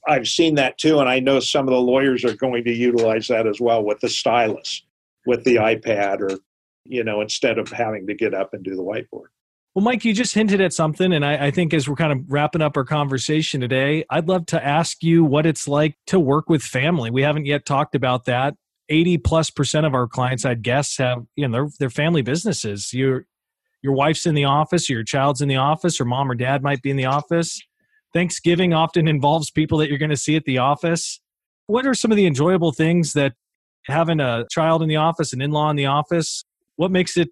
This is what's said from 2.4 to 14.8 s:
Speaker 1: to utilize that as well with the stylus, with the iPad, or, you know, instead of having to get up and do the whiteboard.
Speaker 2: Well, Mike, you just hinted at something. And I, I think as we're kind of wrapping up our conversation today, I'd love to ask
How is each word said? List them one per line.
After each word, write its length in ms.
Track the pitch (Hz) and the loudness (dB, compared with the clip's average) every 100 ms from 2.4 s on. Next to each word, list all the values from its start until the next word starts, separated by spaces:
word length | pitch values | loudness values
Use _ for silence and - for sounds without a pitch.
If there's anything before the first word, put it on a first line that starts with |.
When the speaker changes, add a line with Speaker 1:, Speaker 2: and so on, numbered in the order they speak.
| 131 120 | -2 -2
Speaker 1:
to 80 | 117 | -2
utilize 540 | 117 123 117 113 110 110 | 0 2 2 2 0 0
that 180 | 113 110 | 0 0
as 120 | 101 | 0
well 240 | 120 117 | 2 2
with 180 | 104 104 | 0 -2
the 100 | 117 | -2
stylus, 720 | - 123 120 110 95 - - _ _ _ _ | -2 0 2 0 -2 -10 -12 _ _ _ _
with 200 | 123 120 | -2 0
the 100 | 127 117 | 2 4
iPad, 640 | 110 113 117 101 101 98 | 2 0 -2 -2 0 -2
or, 180 | 98 95 _ _ _ _ | -4 -6 _ _ _ _
you 180 | - 127 | -10 -6
know, 200 | 110 104 | -4 -4
instead 340 | 107 - 127 113 | -4 -2 -2 -2
of 120 | 120 | -4
having 360 | - 110 107 98 | -4 -4 -4 -8
to 80 | |
get 200 | 104 110 | -4 -2
up 180 | 98 98 | -2 -6
and 100 | 101 | -8
do 140 | 92 92 | -8 -8
the 60 | |
whiteboard. 460 | 90 113 - - - _ _ _ _ | -6 -8 -10 -16 -18 _ _ _ _
Speaker 2:
Well, 80 | 190 | -2
Mike, 220 | 226 247 | 0 0
you 80 | 233 | 0
just 220 | 208 247 | 0 0
hinted 260 | 214 214 196 | 0 2 2
at 140 | 185 | 2
something. 400 | - 156 151 185 | 0 -2 0 0
And 100 | 156 | 2
I, 220 | 143 147 143 | 0 0 0
I 40 | |
think 220 | 180 165 | 0 0
as 160 | 160 135 | 0 -2
we're 80 | 139 | -2
kind 160 | 156 | 0
of 180 | 135 135 | -2 -2
wrapping 300 | 143 151 170 | -2 0 0
up 160 | 151 147 | -2 -2
our 80 | |
conversation 800 | 127 151 143 131 - 156 156 139 | -2 -2 -2 -4 -2 -2 -2 -4
today, 420 | 123 131 139 156 - | -2 0 0 -2 -2
I'd 180 | 151 160 | -2 0
love 160 | 185 165 | -2 -2
to 160 | 170 | -2
ask 400 | 139 156 | 0 0